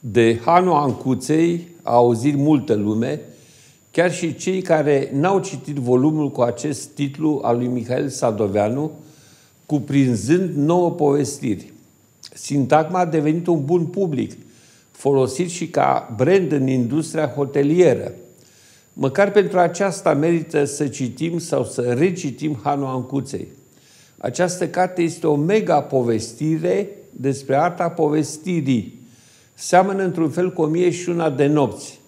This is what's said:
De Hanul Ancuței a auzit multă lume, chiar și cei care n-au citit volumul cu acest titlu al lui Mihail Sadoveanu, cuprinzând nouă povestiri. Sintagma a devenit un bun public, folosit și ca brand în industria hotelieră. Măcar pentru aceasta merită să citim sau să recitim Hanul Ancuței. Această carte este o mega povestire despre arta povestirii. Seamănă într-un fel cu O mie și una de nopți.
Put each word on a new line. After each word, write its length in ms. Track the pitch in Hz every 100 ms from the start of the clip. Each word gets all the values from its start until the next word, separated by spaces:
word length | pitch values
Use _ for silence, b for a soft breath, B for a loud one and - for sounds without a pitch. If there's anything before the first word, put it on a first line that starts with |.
De 380 | 123 110 113 117
Hanul 280 | - 170 185
Ancuței 960 | 156 143 113 131 127 - 156 170 170 170 -
a 120 | -
auzit 420 | 120 120 117 135 143
multă 380 | 143 151 110
lume, 460 | 107 104 107 131 151 - B B B B B B
chiar 220 | - 180
și 220 | 175 170
cei 280 | 131 - 190
care 480 | 185 160 147 139 131
n-au 280 | 139 165 196
citit 340 | - 135 -
volumul 560 | 143 123 127 143 156 143
cu 120 | -
acest 460 | 120 120 151 143 -
titlu 520 | - 143 135 151 147
al 120 | 117 120
lui 100 | 123
Mihail 420 | 123 110 123 147
Sadoveanu, 840 | 127 123 104 107 101 104 127 156 156 B B B B B B _
cuprinzând 880 | 151 110 139 131 113 107 170 190
nouă 360 | 147 143 175 175
povestiri. 800 | - 147 143 139 - - 95 - - _ _ _ _ -
Sintagma 640 | - - 143 123 151 160 180
a 60 |
devenit 420 | 175 160 151 160 175
un 180 | 165
bun 200 | 135 175
public, 480 | 165 - 190 135 - - B B B B B
folosit 600 | _ 135 139 131 - 180
și 180 | - -
ca 460 | - 135 135 - 110
brand 360 | 127 196 175
în 140 | 147 131
industria 640 | 131 120 143 160 160 151
hotelieră. 840 | 139 139 147 143 170 175 120 - - - - b b b b b
Măcar 380 | - 135 156 202
pentru 280 | 202 185 185
aceasta 560 | 175 175 196 175 -
merită 500 | 147 160 170 156 151
să 220 | 143 147 147
citim 520 | - 127 110 165 170
sau 260 | 165 139
să 160 | 120 -
recitim 760 | 123 120 175 175 147 117 151 139
Hanul 240 | 147 143 139
Ancuței. 640 | 131 117 139 117 - - - _ b b b b b
Această 500 | - - 175 175 165
carte 340 | - 180 180
este 240 | 170 160 160
o 100 | 147
mega 440 | 156 214 175 147
povestire 1080 | 139 139 120 113 107 - 151 160 170 190 202 - -
despre 460 | - 131 135 - 139
arta 320 | 170 175 170
povestirii. 1120 | 170 156 151 147 - - 175 135 123 90 - b b b b b
Seamănă 480 | _ - 180 190 196
într-un 280 | 190 165 160
fel 220 | 151 180
cu 100 | 180
O 40 | 151
mie 240 | 165 180
și 180 | 156 -
una 220 | 170 160
de 160 | 131 143
nopți. 540 | 151 127 95 - -